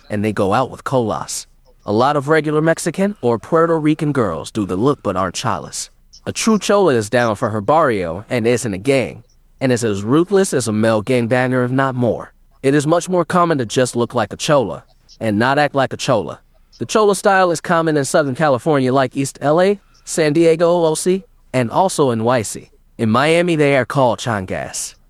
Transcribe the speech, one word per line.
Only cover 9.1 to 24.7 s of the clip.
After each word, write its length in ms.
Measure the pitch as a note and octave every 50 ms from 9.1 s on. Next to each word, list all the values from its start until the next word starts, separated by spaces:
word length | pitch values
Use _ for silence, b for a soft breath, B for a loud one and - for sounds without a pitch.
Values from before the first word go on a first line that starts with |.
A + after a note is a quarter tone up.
| - - - _ _ _ _ _ _ -
and 100 | C3+ B2+
is 120 | B2 A2 A#2+
as 200 | A2 G2+ G2 G2+
ruthless 500 | A2 C#3 D#3+ F3 - G3+ F#3+ F#3+ - E3
as 140 | C3+ A#2
a 60 | A2+ G#2+
male 280 | G#2+ A2+ A2+ A2+ A2
gangbanger, 600 | G2+ - B2+ B2 A#2 A2 B2+ B2+ B2+ B2+ B2+ B2+ B2
if 60 | B2
not 240 | C3 C3+ C3+ C3+ B2
more. 380 | B2 B2 A2 E2+ C#2 - - _ _ _ _ _ _
It 140 | - C3+ C#3+
is 100 | D3+ C#3
much 240 | D#3 E3+ F3 - F3+
more 160 | F#3 F3 E3
common 320 | - F3 F3+ F3 E3 D#3
to 80 | C3+ A#2+
just 300 | G#2 - C3+ B2+ - -
look 180 | A#2 A#2 - -
like 180 | A#2+ G#2+ - G2
a 40 |
chola 460 | - - - D3+ C#3 A2+ E2+ C#2+ - - _ _ _ _ - - -
and 200 | A2+ A2 G2+ G#2
not 180 | A#2+ C3 C#3
act 160 | D3 D3 C#3 -
like 200 | C#3 C3 - -
a 40 |
chola. 420 | - - - B2 G#2 D#2+ A#1+ - - _ _ _ _ _ _ -
The 80 | - A#2+
chola 300 | - - A3 G#3+ G3+ F#3+
style 340 | - - G#3 F#3+ F#3+ F#3 F3
is 100 | D#3+ -
common 360 | - - F3+ E3 E3 D#3+ D3+
in 80 | C#3+ C3+
Southern 300 | - - E3+ D3 C#3 B2+
California, 580 | - D#3+ D3+ C3 A#2 - E3+ D3 C#3 B2+ B2+ B2+
like 220 | C3+ C3 B2 -
East 220 | C#3 C#3 - - -
L 180 | C#3 C#3+ D#3 F3
A, 180 | F#3 G3+ G#3 G3 _ _ _ _ _
San 300 | - - F3 D#3 D3+ C#3+
Diego, 340 | E3+ E3+ E3 E3 E3 F3 E3 F3+ F3 E3
O 80 | D#3 D#3
C, 300 | - - F3+ F#3 F#3+ F#3+ _ _ _ _ _ -
and 180 | C3 A#2+ A2
also 400 | - E3 F#3+ F3+ - - C#3+ B2+
in 120 | A#2 A2 A2
Y 180 | A#2+ C3 A#2+ G2+
C. 260 | - - - - - _ _ _ _ _ -
In 100 | A#2 G#2+
Miami, 460 | A2 B2 D3 D#3+ E3 F3 F3 F3 E3
they 200 | D3+ D3 C#3 C#3
are 80 | C3 A#2
called 340 | - - C#3+ B2+ A#2+ G2+ -
changas. 720 | - B2 G#2+ G2+ F#2 F#2 F2+ C#2+ C2 -